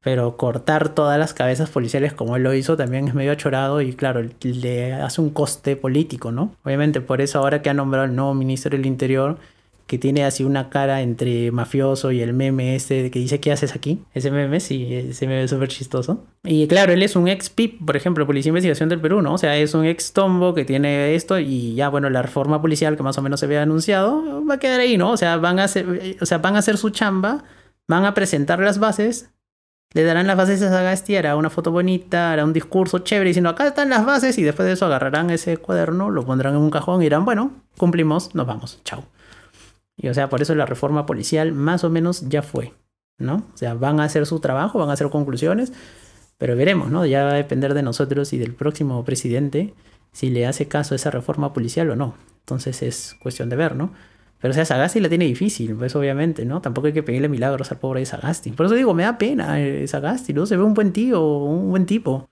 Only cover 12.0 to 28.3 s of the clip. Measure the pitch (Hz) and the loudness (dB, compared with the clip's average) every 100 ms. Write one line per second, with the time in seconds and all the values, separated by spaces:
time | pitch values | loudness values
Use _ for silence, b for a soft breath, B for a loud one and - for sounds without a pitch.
12 | 135 127 117 127 135 131 127 131 127 135 | 0 0 0 0 0 0 0 -2 -2 -2
13 | 127 127 127 143 147 143 139 131 143 175 | -2 -2 -2 0 0 0 -2 -4 -4 -4
14 | - 139 135 143 139 160 - 135 123 127 | -6 -4 -2 0 0 -2 -2 -4 -4 -6
15 | 127 127 131 131 127 135 135 - 131 131 | -6 -4 -2 0 0 0 -2 -6 -6 -4
16 | 123 214 - _ - 156 151 175 190 175 | -2 -4 -6 _ 0 2 6 6 6 6
17 | 190 190 175 190 - - 226 - 156 143 | 4 4 2 0 -4 0 0 -2 -2 0
18 | 180 160 143 143 139 170 180 147 160 170 | 0 0 2 2 2 2 2 2 0 0
19 | 160 202 147 180 156 147 151 160 160 170 | 2 2 2 0 2 2 2 2 2 0
20 | - - 196 180 180 170 131 135 143 143 | -2 2 2 4 2 2 0 0 2 2
21 | 143 165 165 190 143 127 120 113 143 143 | 2 0 0 -2 0 -2 -2 0 0 2
22 | 139 127 127 - 139 151 160 151 156 151 | 2 0 0 -2 0 2 2 2 0 0
23 | 135 135 139 139 143 147 151 156 165 196 | -2 -2 -2 -2 0 2 2 2 2 2
24 | 202 302 320 277 302 277 269 254 247 220 | 2 0 -2 -4 -2 0 0 2 2 4
25 | 180 233 170 170 170 185 196 196 180 180 | 2 2 2 2 2 2 2 0 -2 -4
26 | 190 190 170 170 180 208 208 208 220 214 | -6 -6 -2 0 2 2 2 0 -2 0
27 | 214 190 196 294 B B B B - 165 | 0 0 -2 -4 B B B B -2 2
28 | 202 202 190 | 2 2 0